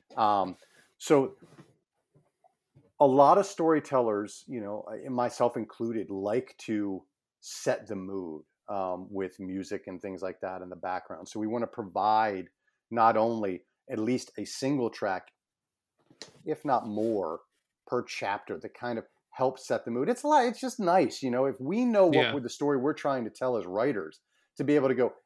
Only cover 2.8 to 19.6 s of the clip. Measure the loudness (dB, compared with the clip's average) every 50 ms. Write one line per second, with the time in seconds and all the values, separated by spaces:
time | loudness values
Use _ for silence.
2.8 | _ _ _ 4 6 6 8 8 8 8 8 6 4 0 -2 -2 2 2 2 2
3.8 | 0 0 0 2 2 2 0 -2 -2 -6 -10 -16 -16 -12 -10 -8 -8 -8 -8 -10
4.8 | -10 -12 -12 -12 -10 -6 -2 -2 -2 -2 0 2 0 0 0 -2 -8 -8 -8 -8
5.8 | -6 -4 -4 -4 -6 -6 -6 -6 -4 -2 -2 -2 -4 -6 -12 -14 -8 -4 -4 -2
6.8 | -2 -4 -6 -8 -10 _ _ _ _ _ _ _ -18 -16 -12 -6 -2 -2 -2 -2
7.8 | -4 -10 -10 -8 -8 -8 -8 -8 -8 -8 -10 -12 -14 _ _ _ _ -8 -6 -4
8.8 | -4 -4 -4 -6 -8 -10 -8 -6 -6 -6 -8 -10 -10 -8 -8 -8 -8 -8 -8 -10
9.8 | -10 -10 -12 -10 -10 -10 -10 -8 -8 -10 -10 -8 -10 -10 -10 -10 -12 -14 -14 -10
10.8 | -8 -6 -6 -8 -8 -10 -14 -14 -14 -12 -8 -6 -4 -4 -4 -4 -6 -6 -8 -10
11.8 | -10 -6 -2 0 2 4 4 4 2 2 0 -4 -8 -12 _ _ _ _ _ _
12.8 | _ -4 0 4 4 6 6 6 4 2 0 -2 -2 -4 -4 -6 _ _ _ _
13.8 | _ -10 -6 -4 -2 0 0 -2 -2 -6 -10 -10 -10 -10 -8 -6 -4 -2 0 0
14.8 | -2 -2 -4 -4 -4 -4 -4 -4 -6 _ _ _ _ _ _ _ _ _ _ _
15.8 | _ _ _ _ _ _ _ -20 -20 -20 _ _ -8 -8 -8 -4 -2 0 0 0
16.8 | 0 -2 -2 -2 0 0 0 0 -2 -2 -4 -6 _ _ _ _ _ _ _ _
17.8 | _ -4 -4 -4 -4 -4 -8 -6 -4 -4 -4 -4 -6 -8 -10 -10 -10 -14 -14 -10
18.8 | -8 -6 -6 -6 -8 _ _ _ _ _ -6 -2 -2 -2 -2 -4